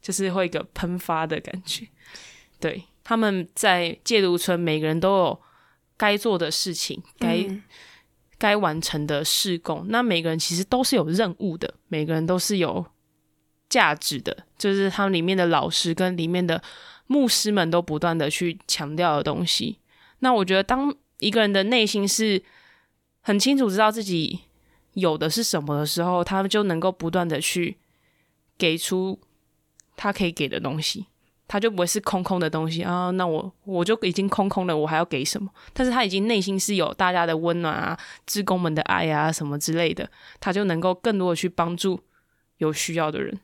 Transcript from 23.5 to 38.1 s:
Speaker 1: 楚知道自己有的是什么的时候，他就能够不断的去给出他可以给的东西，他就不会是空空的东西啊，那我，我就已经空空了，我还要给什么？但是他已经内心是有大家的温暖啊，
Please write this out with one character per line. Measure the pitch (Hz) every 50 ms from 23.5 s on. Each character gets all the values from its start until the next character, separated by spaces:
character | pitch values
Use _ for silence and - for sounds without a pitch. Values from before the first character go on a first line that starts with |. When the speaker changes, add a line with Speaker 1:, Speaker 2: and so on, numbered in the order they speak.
| 285 269
Speaker 1:
楚 | 262 214
知 | 185
道 | 202 220 214 214
自 | 233 214
己 | 196 180 170 156 - - 180 - _ _ _ _ _ _ _ _ _ _
有 | 190 185 175 156 156
的 | 151 160
是 | 156 233 233
什 | - - 170 143
么 | 143 147 143
的 | 151
时 | 147 - 170 170
候， | 180 180 180 175
他 | 175 196 190 196 196
就 | 202 214 208
能 | 196 170 165
够 | 165 190
不 | 180 _ 165 165
断 | 170 185 175 170
的 | 156 147
去 | 165 - - 180 175 170 190 _ _ _ _ _ _ _ _ _ _ _ _ _ _ _ _
给 | _ - 170 160 165
出 | - - 190 185 185 190 190 - _ _ _ _ _ _ _ _ _ _ _ _ - _ _
他 | - - 202
可 | 196 - 202
以 | 170 170
给 | - 151 135
的 | - -
东 | - 143 - 156
西， | 156 - - - 196 _ _ _ _ _ _ _ _
他 | _ - 202
就 | 196 226
不 | 202 180
会 | 175
是 | 170 - 214
空 | 196 - - 185 180
空 | - 196 180
的 | 170 156
东 | 156 160 160 160
西 | 160 165 175
啊， | 175 180 180 180 180
那 | 180 185 185
我， | 175 160 156 - 190 - _ _
我 | 202 190 175 170
就 | 175 220 226 -
已 | 196 170
经 | - 196 196
空 | - - 196 196
空 | - 202 185
了， | 180 165
我 | 151 151
还 | 156 156
要 | 156 170
给 | 170 - 127 135
什 | - - 214 202
么？ | 190 _ - - - -
但 | - 254
是 | 254 240
他 | 254 240
已 | 202
经 | 185 196 196
内 | 220 240 208
心 | 185 196 196 190
是 | 180 - 208
有 | 190 160 147 -
大 | _ 196 180 180
家 | 180 170
的 | 165 165
温 | 160 165 170 170 175
暖 | 170 160 151
啊， | - - - 165 - - -